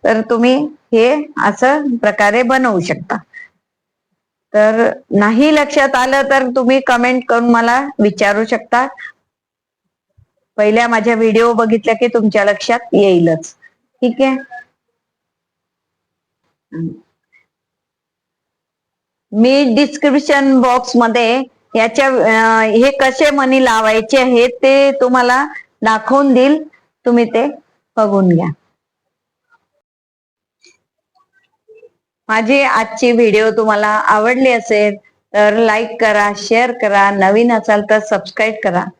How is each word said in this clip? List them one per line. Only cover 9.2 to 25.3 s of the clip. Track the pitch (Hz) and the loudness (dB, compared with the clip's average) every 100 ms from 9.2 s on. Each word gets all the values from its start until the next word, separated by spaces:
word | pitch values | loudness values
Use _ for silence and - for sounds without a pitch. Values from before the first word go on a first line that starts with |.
| _ _ _ _ _ _ _ _ _ _ _ _ _ - | _ _ _ _ _ _ _ _ _ _ _ _ _ -2
पहिल्या | 208 220 240 | 0 2 0
माझ्या | 226 214 226 | 0 0 0
व्हिडिओ | 226 214 233 | 0 2 2
बघितल्या | 226 226 226 220 226 | 0 0 0 0 -2
की | 240 | 0
तुमच्या | 233 214 208 202 | 0 0 0 0
लक्षात | 202 - 180 - | -2 -2 -4 0
येईलच. | 190 196 180 170 160 - _ _ _ _ _ | 0 2 2 2 -2 -6 _ _ _ _ _
ठीक | 247 233 | -6 -2
आहे, | 269 262 - 740 - _ _ _ _ _ _ _ _ _ _ _ _ _ _ _ _ _ _ _ _ 165 165 - _ _ _ _ _ _ _ _ _ _ _ _ _ _ _ _ _ _ _ _ _ _ _ | -2 -2 -10 -20 -20 _ _ _ _ _ _ _ _ _ _ _ _ _ _ _ _ _ _ _ _ -10 -10 -12 _ _ _ _ _ _ _ _ _ _ _ _ _ _ _ _ _ _ _ _ _ _ _
मी | 208 240 277 277 226 | 0 2 4 2 2
डिस्क्रिप्शन | 294 - 294 277 285 277 269 262 | 0 0 0 0 0 0 2 2
बॉक्स | 254 247 247 233 | 2 0 0 0
मध्ये | 226 233 226 247 262 _ _ 233 | 0 0 0 -2 -4 _ _ -4
याच्या, | 220 226 269 | -2 0 0
अ, | 262 196 220 226 226 | 0 0 2 2 2
हे | 220 220 262 277 | 2 2 2 2
कसे | 262 262 302 | -2 2 0
मणी | 285 262 262 254 | 2 0 2 2
लावायचे | 220 220 220 220 269 | 0 0 -2 0 0
आहे | 254 240 247 | 2 2 0
ते | - 269 277 277 | 0 2 4 2
तुम्हाला | 277 254 254 247 | 0 0 2 2